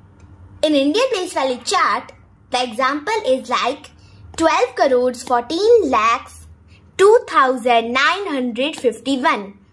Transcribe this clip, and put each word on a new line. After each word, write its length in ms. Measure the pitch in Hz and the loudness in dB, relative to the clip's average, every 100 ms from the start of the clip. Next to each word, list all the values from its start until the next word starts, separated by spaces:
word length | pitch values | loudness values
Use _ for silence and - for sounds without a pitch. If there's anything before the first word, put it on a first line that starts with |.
| - - - - - - | -20 -20 -20 -20 -20 -4
In 120 | 311 | 0
Indian 320 | 285 277 381 523 | 0 0 0 0
place 200 | 415 359 | -2 -4
value 260 | 320 262 247 | -4 -4 -4
chart, 480 | - 370 285 214 - - _ _ _ | -4 -2 0 -2 -6 -18 _ _ _
the 120 | 247 | -6
example 500 | 254 220 262 294 294 440 262 | -4 -2 -2 -2 -4 -4 -2
is 220 | 262 220 | -2 -2
like 420 | 220 226 294 - - - - - - | -4 -4 -6 -12 -20 -20 -20 -16 -2
twelve 380 | 320 320 480 | 0 2 0
crores 480 | - 302 247 254 247 | 0 2 2 0 -4
fourteen 680 | - 240 240 330 427 480 302 | -2 -2 -2 0 4 4 4
lakhs 560 | 240 220 247 - - - - _ - - - | 2 2 0 -6 -18 -20 -20 _ -20 -12 2
two 200 | 392 480 480 | 6 6 4
thousand 680 | 311 262 254 240 233 226 | 2 2 0 2 2 2
nine 340 | 262 294 370 381 | 0 0 0 -4
hundred 500 | 277 254 220 285 311 | -4 -4 -4 -4 -2
fifty-one. 760 | 247 220 269 269 311 240 196 - _ | -2 -2 -2 0 0 0 -4 -16 _